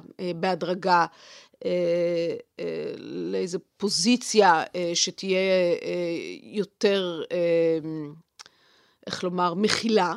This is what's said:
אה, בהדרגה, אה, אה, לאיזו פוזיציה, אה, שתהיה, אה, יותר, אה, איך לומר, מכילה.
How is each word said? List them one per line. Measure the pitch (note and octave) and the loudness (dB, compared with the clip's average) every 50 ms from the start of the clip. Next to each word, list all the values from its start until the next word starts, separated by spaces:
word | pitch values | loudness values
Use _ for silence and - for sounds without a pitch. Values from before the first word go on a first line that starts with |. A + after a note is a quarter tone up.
| D#3 - - - | -2 -10 -12 -8
אה, | F#3+ F3+ F3 | -6 -6 -4
בהדרגה, | E3 D#3+ F#3+ F#3 E3 F#3 E3 F3+ F#3 E3+ F#3+ F3+ F3 E3 - - - - - - - - _ _ _ - | -2 -2 -2 -2 -2 -2 -4 -4 -2 2 4 4 4 4 2 -2 -10 -20 -20 -20 -20 -20 _ _ _ -6
אה, | F#3 F3+ F3+ F3 E3+ E3+ F3 F3 F3 F3 E3 E3+ E3+ D3 - - _ _ - | -4 -2 0 0 2 2 2 0 0 0 -2 -2 -2 -4 -6 -10 _ _ -10
אה, | E3+ E3+ E3 D#3+ D3+ - - - | -8 -6 -6 -6 -6 -8 -10 -10
לאיזו | - - - F3 F3 E3+ F#3+ F#3+ F#3 F#3 E3+ F3+ - _ _ - | -12 -10 -8 -8 -6 -4 -4 -4 -4 -4 -4 -8 -10 _ _ -6
פוזיציה, | - G3+ E3+ - - A3+ B3 A#3+ - - - G#3+ G3+ F#3 E3+ D#3 C3+ - - | -4 -2 -2 0 2 2 2 2 0 2 4 6 6 8 6 4 2 -2 -4
אה, | F3+ F3+ E3+ E3+ | -4 -2 -2 0
שתהיה, | - - - F3+ - - F#3+ F#3 F#3 F#3+ F#3+ F#3+ F#3 F3+ F3 E3+ - - | 0 0 -2 -2 -4 -4 0 0 2 2 4 4 4 4 4 2 0 -2
אה, | - F3 F3+ F3 E3+ E3+ D#3 F#2 E2 F2+ - - | -4 -4 -2 -2 -2 -4 -4 -6 -8 -10 -14 -14
יותר, | - - G#3 G3 - _ - - G#3 G3 G3 F#3+ F3+ E3+ D#3+ C#3 - | -8 -4 -4 -4 -4 _ 0 2 2 2 2 0 -2 -6 -6 -6 -4
אה, | E3 F3+ F3 E3+ E3+ E3+ E3 E3 E3 D#3+ D3+ D#3+ D#3+ D#3 D3+ D3 D3+ D#3+ E3 _ _ - - - _ _ _ _ _ _ _ _ _ _ _ G#3 | -2 0 0 2 2 4 4 2 2 0 -2 -6 -8 -8 -10 -12 -14 -18 -20 _ _ -20 -20 -20 _ _ _ _ _ _ _ _ _ _ _ -8
איך | F#3 - - | -6 -4 -4
לומר, | F3+ F3+ F3+ F3+ F3 E3 | -4 -2 0 0 0 0
מכילה. | F3+ G#3 G#3 - - - A#3 A3 G#3+ - F3 E3+ | 0 0 2 2 0 0 2 2 2 2 2 -2